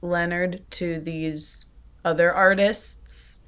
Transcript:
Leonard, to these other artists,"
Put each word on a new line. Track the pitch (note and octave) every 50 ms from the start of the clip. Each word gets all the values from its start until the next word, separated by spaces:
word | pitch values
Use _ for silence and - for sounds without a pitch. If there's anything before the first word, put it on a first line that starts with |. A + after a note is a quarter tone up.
| -
Leonard, | F3 F3 E3+ E3+ F3 F3 F3 F3+ F3+ F3+ F#3+ - - -
to | - F#3 E3+ E3 E3
these | D#3 E3 E3 D#3+ D#3+ D#3+ D#3 D3+ D3+ - - - - - _ - - - - - -
other | E3+ E3 D#3 E3+ F3 -
artists," | - F#3+ F#3+ G3 F#3+ G3 G#3 A3+ - - - - - - - - - - - - - _